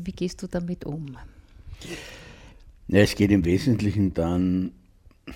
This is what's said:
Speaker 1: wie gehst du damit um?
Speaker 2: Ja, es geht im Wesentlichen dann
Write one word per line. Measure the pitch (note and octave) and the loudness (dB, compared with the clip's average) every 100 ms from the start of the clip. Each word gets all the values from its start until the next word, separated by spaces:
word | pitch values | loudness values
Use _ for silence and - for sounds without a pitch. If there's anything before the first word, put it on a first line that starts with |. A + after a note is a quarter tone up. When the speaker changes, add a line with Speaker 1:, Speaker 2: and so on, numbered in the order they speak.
| F3 | -8
Speaker 1:
wie | |
gehst | - F3+ - | -6 -6 -6
du | F3+ | -8
damit | F3+ F3 F3 - | -6 -6 -8 -8
um? | D3+ C#3+ B2+ - - - - - - D#3+ E3+ - - - - - - - - - | -8 -10 -14 -18 -20 -20 -20 -18 -16 -14 -14 -14 -18 -20 -20 -20 -20 -20 -20 2
Speaker 2:
Ja, | F#2 | 4
es | G#2+ - | 4 4
geht | G2+ | 4
im | G2+ E2+ | 4 4
Wesentlichen | F#2 C#3 A2 G#2 G#2 F#2+ | 2 2 2 2 2 0
dann | E2+ E2 F2+ F#2 F#2 F#2 - _ _ - - - | 0 0 2 2 0 -2 -8 _ _ -20 -20 -20